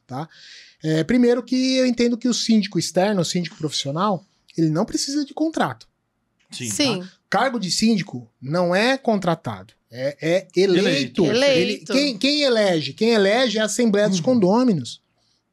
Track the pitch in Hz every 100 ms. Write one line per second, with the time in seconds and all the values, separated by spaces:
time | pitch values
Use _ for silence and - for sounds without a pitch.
0 | - 127 165 - - - - _ 156 160
1 | 156 247 240 247 233 254 262 262 254 240
2 | 240 233 254 214 - 220 190 170 - 180
3 | 196 202 160 180 165 - 151 - 139 151
4 | 208 185 - _ _ - 160 156 233 311
5 | - 285 277 - 320 311 175 120 - _
6 | _ _ _ _ _ - 120 - 285 190
7 | 185 _ _ 190 262 240 185 - 220 214
8 | - 123 117 _ 127 175 175 185 233 262
9 | - 208 175 165 123 101 101 _ _ 117
10 | 135 - 156 180 185 175 196 180 220 -
11 | 127 - - 233 285 254 196 202 - 240
12 | 285 202 262 294 277 226 202 170 135 131
13 | 226 226 190 226 262 214 214 226 233 202
14 | 208 190 160 247 180 220 254 170 117 -
15 | _ _ _ _ _